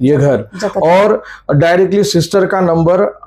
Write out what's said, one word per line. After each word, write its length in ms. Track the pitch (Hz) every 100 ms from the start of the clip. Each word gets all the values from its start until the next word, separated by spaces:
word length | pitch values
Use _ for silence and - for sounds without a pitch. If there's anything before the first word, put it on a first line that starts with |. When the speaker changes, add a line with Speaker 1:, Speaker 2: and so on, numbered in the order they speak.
Speaker 1:
ये 160 | 131 147
घर। 320 | 143 123 113 180
Speaker 2:
जगत 160 | 202 196
Speaker 1:
और 460 | 160 185 208 - - - -
डायरेक्टली 500 | 147 165 180 185 202
सिस्टर 420 | 208 170 160 202 185
का 160 | 190
नंबर 580 | 180 165 165 185 - -